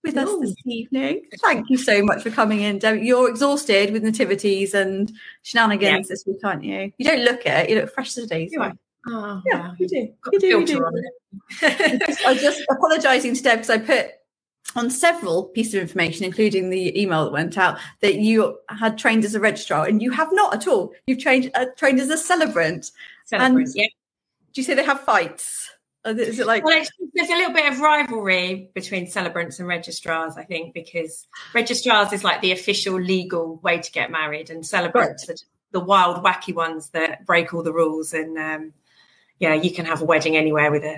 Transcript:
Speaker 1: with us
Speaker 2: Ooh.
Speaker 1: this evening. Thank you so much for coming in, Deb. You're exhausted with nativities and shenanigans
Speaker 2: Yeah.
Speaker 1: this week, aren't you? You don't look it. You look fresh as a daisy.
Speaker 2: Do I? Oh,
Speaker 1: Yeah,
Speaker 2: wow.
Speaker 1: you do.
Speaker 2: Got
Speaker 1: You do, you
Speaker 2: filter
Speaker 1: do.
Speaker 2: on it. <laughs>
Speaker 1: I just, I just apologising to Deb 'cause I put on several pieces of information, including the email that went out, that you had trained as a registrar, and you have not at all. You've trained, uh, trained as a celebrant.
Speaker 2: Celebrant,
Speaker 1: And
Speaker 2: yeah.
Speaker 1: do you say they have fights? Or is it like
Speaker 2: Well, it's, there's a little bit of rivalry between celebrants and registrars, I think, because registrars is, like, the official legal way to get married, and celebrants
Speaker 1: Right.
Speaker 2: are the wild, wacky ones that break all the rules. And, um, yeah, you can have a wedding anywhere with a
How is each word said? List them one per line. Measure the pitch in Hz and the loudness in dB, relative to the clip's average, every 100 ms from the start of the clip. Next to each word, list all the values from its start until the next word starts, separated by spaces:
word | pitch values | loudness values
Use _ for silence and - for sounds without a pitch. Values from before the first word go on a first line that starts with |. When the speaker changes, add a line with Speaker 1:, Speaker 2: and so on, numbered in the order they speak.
Speaker 1:
with | 320 277 | -2 -2
us | 277 | -2
Speaker 2:
Ooh. | 392 | -2
Speaker 1:
this | 226 190 | -4 -6
evening. | 247 233 226 262 269 359 - - | -8 -8 -4 -4 -2 -4 -8 -2
Thank | 440 285 220 | 0 0 0
you | 254 | 0
so | - 202 | 4 4
much | 208 - | 4 0
for | 226 | -2
coming | 220 214 214 | 0 2 2
in, | 208 196 | 0 0
Deb. | 220 220 | 0 0
You're | 226 247 247 | 2 4 4
exhausted | 226 285 285 285 196 202 | 4 0 2 2 4 4
with | 220 | 0
nativities | 220 220 196 196 208 190 196 | -2 0 0 2 2 0 0
and | 202 190 196 214 220 - - | 0 0 -2 -4 -6 -20 -20
shenanigans | - 233 220 208 196 156 190 | -2 2 2 4 2 2 -2
Speaker 2:
Yeah. | |
Speaker 1:
this | 196 - | -6 -6
week, | 196 | -4
aren't | 202 165 | -4 -4
you? | 202 196 196 - | -6 -6 -8 -2
You | |
don't | 277 285 | 2 4
look | 240 247 151 | 2 2 0
it. | 139 - | 2 2
You | 220 | 2
look | - | 0
fresh | - - 247 | -6 -8 -10
as | |
a | 226 | -6
daisy. | 165 170 311 | -6 -4 -4
Speaker 2:
Do | |
I? | 190 180 _ _ 240 | -6 -8 _ _ -12
Oh, | 226 208 196 214 | -10 -8 -6 -2
Speaker 1:
Yeah, | 175 | -4
Speaker 2:
wow. | 170 - | -4 -4
Speaker 1:
you | 180 | -2
do. | 294 220 _ | -2 -6 _
Speaker 2:
Got | - | -2
Speaker 1:
You | 392 | 2
do, | 381 | 4
you | 349 330 | 4 2
Speaker 2:
filter | |
Speaker 1:
do. | 277 | 0
Speaker 2:
on | 330 262 | -2 -4
it. | 254 - _ 196 _ - 311 - 311 247 | -8 -16 _ -20 _ 0 0 2 2 2
<laughs> | |
Speaker 1:
I | 320 | -2
just, | - - | 2 2
I | |
just | 262 285 - - | 4 2 0 -2
apologising | 269 311 311 269 254 247 | 2 2 4 4 2 2
to | 262 | 0
Deb | 262 226 | 2 2
'cause | 220 | 2
I | 220 | 0
put | 220 254 - - _ _ _ _ - 247 | 2 0 0 -10 _ _ _ _ -10 -4
on | 240 | -4
several | 254 339 339 196 170 - | 2 2 2 -2 -2 -2
pieces | 226 220 | -4 -2
of | 196 | -2
information, | 185 185 165 156 | -2 -2 -2 -2
including | 185 185 214 190 185 | -6 2 2 2 -2
the | 185 180 - | -2 -2 0
email | 196 160 | 0 2
that | 139 | 0
went | 147 170 190 | -2 -2 2
out, | 180 - - _ | 2 0 -14 _
that | 202 196 | 0 4
you | 214 220 196 - - | 4 4 2 -2 -14
had | 214 226 220 | -4 -4 0
trained | 262 226 | 2 2
as | 208 | 2
a | 214 | 2
registrar, | 208 - - 156 156 | 0 0 -2 0 2
and | 214 | 2
you | 247 | 0
have | 254 311 | -2 0
not | 381 415 | 2 2
at | 220 370 | 2 0
all. | 233 202 - - | 0 0 -8 -4
You've | 262 | -2
trained, | 277 262 262 | 2 2 2
uh, | 240 254 - | -2 -4 0
trained | 285 262 | 2 2
as | 262 | 0
a | 320 | -2
celebrant. | - 359 311 170 160 180 - _ - - | 0 2 2 2 0 -2 -12 _ -20 -20
Speaker 2:
Celebrant, | - 208 254 254 254 | -6 2 4 4 2
Speaker 1:
And | 202 | -2
Speaker 2:
yeah. | 208 _ _ _ _ _ _ | -2 _ _ _ _ _ _
Speaker 1:
do | - | -6
you | |
say | 262 | 0
they | 269 | 0
have | 277 269 | 2 0
fights? | - 208 - - - - - _ _ _ | 2 2 0 -8 -10 -10 -12 _ _ _
Or | 226 | -6
is | 220 226 226 | -4 -4 -2
it | 220 | 0
like | 226 | 2
Speaker 2:
Well, | 311 320 | 4 2
it's, | 311 _ 339 | 0 _ -6
there's | 359 339 | -4 0
a | |
little | 339 359 | 0 2
bit | 339 294 | 2 0
of | 262 | 2
rivalry | 302 302 277 226 196 185 180 190 - | 4 4 2 -2 0 0 0 -6 -8
between | 196 190 190 175 | -10 -6 -6 -4
celebrants | 208 180 170 170 - | -4 -4 -4 -6 -8
and | 180 | -6
registrars, | 175 170 170 170 160 160 160 | -6 -6 -10 -4 -4 -4 -10
I | |
think, | - 165 165 | -10 -10 -10
because | - - 170 160 - - - - | -14 -10 -8 -8 -12 -20 -20 -4
registrars | 233 240 247 247 214 202 | -2 -2 -2 2 2 2
is, | 202 | 0
like, | 190 - | -2 0
the | 185 | 0
official | 185 - 196 196 185 | 0 -2 -2 -2 -2
legal | 180 190 180 175 165 160 | 0 0 0 -4 -6 -4
way | 180 170 | -2 -2
to | - | -4
get | 160 - | -6 -4
married, | 160 156 151 160 | -4 -4 -8 -12
and | 165 | -12
celebrants | 160 196 175 240 175 - - | -4 -2 0 0 0 -4 -12
Speaker 1:
Right. | 165 | -14
Speaker 2:
are | _ _ _ | _ _ _
the | 185 | -6
wild, | 180 196 175 175 | 2 4 4 2
wacky | 185 180 - | 0 0 -6
ones | 165 165 160 - | -4 -4 -6 -8
that | 165 160 - - | -4 -4 -4 0
break | 175 165 | 0 0
all | 170 | -4
the | 156 | -4
rules. | 160 160 156 156 | 0 0 -2 -6
And, | 160 160 160 | -6 -6 -8
um, | 156 156 156 _ _ _ _ _ _ _ | -8 -8 -12 _ _ _ _ _ _ _
yeah, | 165 | 0
you | 156 175 | 2 0
can | - | -2
have | 165 156 | -4 -2
a | 160 | 2
wedding | 156 160 156 | 2 2 2
anywhere | 156 151 147 | 2 2 2
with | 147 | 2
a | 151 | -2